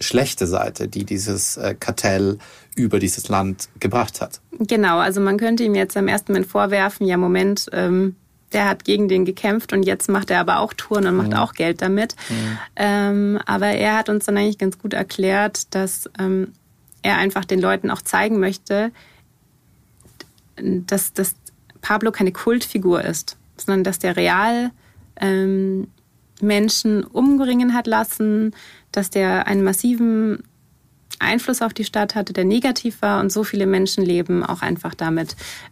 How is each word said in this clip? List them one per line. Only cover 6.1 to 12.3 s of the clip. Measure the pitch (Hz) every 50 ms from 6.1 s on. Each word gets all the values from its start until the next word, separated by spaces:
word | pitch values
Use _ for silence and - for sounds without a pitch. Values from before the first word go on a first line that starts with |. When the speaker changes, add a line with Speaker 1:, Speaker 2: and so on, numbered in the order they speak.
| 196 208 - - 202
Speaker 2:
Moment | 185 185 180
vorwerfen, | - 202 202 196 202 202 190 196 196 - 208
ja | 190 180
Moment, | 180 180 180 180 185 185 196 202 202 - - -
ähm, | 185 185 180 180 185 196 190 185 - _ _ _ _ _ _ -
der | 208 202 202
hat | 196 - -
gegen | - 202 202 208 196
den | 190 185 185
gekämpft | 180 185 - - 208 202 226 226 - -
und | 196 190
jetzt | 190 196 190 - -
macht | 196 196 196 -
er | 185 175
aber | 175 170 175 -
auch | - 202 -
Touren | - - - 214 208 196
und | 185 180
macht | 185 107 107
Speaker 1:
Mhm. | 107
Speaker 2:
auch | - - 226 -
Geld | - 165 165 170 170 190
damit. | 185 190 202 214 240 - - -
Speaker 1:
Mhm. | -